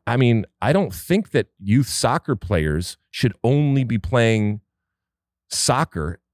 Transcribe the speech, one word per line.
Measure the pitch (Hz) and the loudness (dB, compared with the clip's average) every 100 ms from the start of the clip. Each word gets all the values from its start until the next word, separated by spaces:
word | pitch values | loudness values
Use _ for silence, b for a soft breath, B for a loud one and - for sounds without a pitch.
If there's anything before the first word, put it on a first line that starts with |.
| - | -2
I | 120 | 2
mean, | 123 113 - _ | 4 2 -2 _
I | 117 | 0
don't | 180 160 | 0 0
think | 90 - 190 - | -6 -2 -2 0
that | 135 101 _ | -2 -4 _
youth | 98 120 127 | 0 2 2
soccer | - 117 139 - 120 | -2 -2 -2 -2 -6
players | - 90 78 76 90 - _ | 0 0 0 -2 -4 -12 _
should | - 123 - | -2 -2 0
only | 117 143 147 139 | 0 2 2 0
be | 120 117 | 0 -4
playing | - 123 113 110 104 104 - _ _ _ _ _ _ _ _ | 0 2 2 2 0 -4 -10 _ _ _ _ _ _ _ _
soccer | - - 131 160 82 78 - _ | -4 0 0 0 -4 -6 -8 _